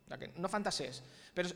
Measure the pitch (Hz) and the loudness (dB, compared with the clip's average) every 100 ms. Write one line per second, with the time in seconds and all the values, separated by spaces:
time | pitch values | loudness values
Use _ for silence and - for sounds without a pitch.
0 | - 135 135 160 185 214 196 - 131 127 | -10 -8 -6 -2 2 4 4 2 0 -4
1 | - - - 175 180 | -12 -16 -2 2 2